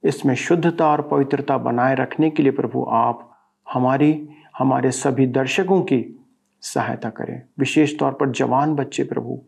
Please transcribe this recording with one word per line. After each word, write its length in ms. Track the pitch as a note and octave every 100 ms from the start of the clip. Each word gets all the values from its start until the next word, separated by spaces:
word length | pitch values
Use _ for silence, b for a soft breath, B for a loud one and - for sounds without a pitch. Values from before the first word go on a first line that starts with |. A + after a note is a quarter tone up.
इसमें 320 | C3+ - C#3 B2+
शुद्धता 520 | - E3+ E3+ E3 D#3
और 140 | D3
पवित्रता 560 | C#3+ C#3+ C#3 C#3 C#3+ C3+
बनाए 380 | A#2+ B2 B2+ C3
रखने 340 | B2 - D#3
के 140 | D3+
लिए 80 | C#3
प्रभु 320 | C3+ A#2+ B2
आप 540 | B2+ A#2 A#2+ A#2 - b b b -
हमारी, 560 | C3 B2+ C#3 D3 D#3 B B B -
हमारे 340 | C3 C3 C3
सभी 360 | B2+ C#3+ C3 C3
दर्शकों 540 | B2+ C3 - F#3 F#3+
की 440 | - B2+ - - _ _ _ _
सहायता 480 | - C3 B2 B2 A#2
करें। 320 | - - B2 - -
विशेष 380 | C3+ - D3 -
तौर 120 | C#3
पर 200 | C3+ C#3
जवान 440 | B2 B2+ B2+ D3 D3
बच्चे 280 | C#3 -
प्रभु 380 | - - A#2 B2+